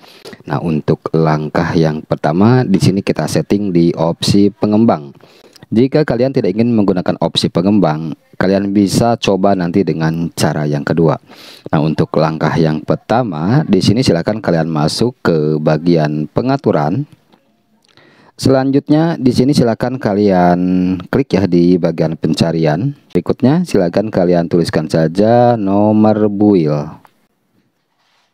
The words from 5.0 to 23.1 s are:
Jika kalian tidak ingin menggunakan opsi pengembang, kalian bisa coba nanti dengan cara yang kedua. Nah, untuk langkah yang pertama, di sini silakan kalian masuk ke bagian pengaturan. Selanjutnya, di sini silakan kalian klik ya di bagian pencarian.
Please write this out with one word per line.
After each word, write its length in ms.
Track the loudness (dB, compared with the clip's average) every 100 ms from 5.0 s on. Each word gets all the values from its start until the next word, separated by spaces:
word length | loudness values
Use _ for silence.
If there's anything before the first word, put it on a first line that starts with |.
| -4 -20 -20 _ -20 -20 -4
Jika 320 | 0 2 2
kalian 320 | 0 0 -2 0
tidak 160 | -2
ingin 240 | 0 2 2
menggunakan 400 | 2 0 -2 -2
opsi 240 | -2 -2 -2
pengembang, 640 | 0 2 2 2 0 -6 -10 _ -4
kalian 400 | 0 0 0 0
bisa 400 | 2 2 0 0
coba 400 | 0 0 2 0
nanti 320 | 0 0 0
dengan 400 | -2 -2 -2 -6 -2
cara 320 | -4 -2 -2
yang 160 | -4
kedua. 320 | -2 0 0 0 _ -20 -20 -20 -4
Nah, 80 | -2
untuk 320 | 0 -2 -2 0
langkah 320 | -2 -2 -2 0
yang 240 | 0 0
pertama, 800 | -4 -4 -2 -2 -2 -4 0 0
di 160 | 0 -2
sini 240 | 0 0
silakan 400 | 0 0 -2 -4
kalian 240 | -2 -2 -2
masuk 480 | -2 -2 -2 -4 -2
ke 320 | -2 0 0 0
bagian 640 | 0 0 2 0 0 -4 -4
pengaturan. 800 | -4 -2 -2 0 0 0 -4 -6 _ _ _ _ _ _ _ _ _ _ _ _ -4
Selanjutnya, 800 | 0 2 2 0 2 2 2 0
di 160 | 0
sini 240 | 2 2 2
silakan 400 | 0 0 -4 -4
kalian 640 | -2 2 2 4 2 2 0 0 0 -4 -6
klik 320 | -6 -2 -2
ya 80 | 0
di 320 | 2 4 2
bagian 400 | 0 -2 -4 -2
pencarian. 720 | -4 0 0 0 0 0 -4 -6 _